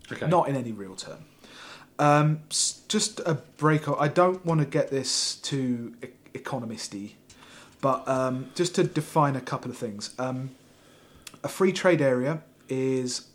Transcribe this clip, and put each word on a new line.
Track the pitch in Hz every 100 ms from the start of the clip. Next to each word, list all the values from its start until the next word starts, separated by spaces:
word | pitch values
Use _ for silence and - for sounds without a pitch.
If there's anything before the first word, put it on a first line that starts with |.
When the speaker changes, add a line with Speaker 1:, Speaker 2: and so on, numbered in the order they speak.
| -
Speaker 1:
Okay. | - 151
Speaker 2:
Not | 175 143
in | 139
any | 120
real | 104 98 92
term. | - - - _ - - - - - -
Um, | 147 147 151 151 -
s-, | - - - -
just | 214 - -
a | 175 151 - -
break. | 151 151 147
I | 143 147
don't | 175 180 185 165
wanna | 160 143
get | 151 -
this | 135 127 - - -
too | - 139 127 120 117 -
e-, | 123 - - -
economisty, | - 135 110 110 - 101 104 - - - - - - -
but, | 135 127 135
um, | 131 131 127 131 -
just | 170 -
to |
define | 185 151 147 160 143 135
a |
couple | - 135 127
of | 120
things. | 117 101 - -
Um, | 127 127 131 - - _ - - - - - -
a | -
free | - 190
trade | 185 185 160
area | 139 123 135 160 - _ -
is, | 131 131 131 127 - -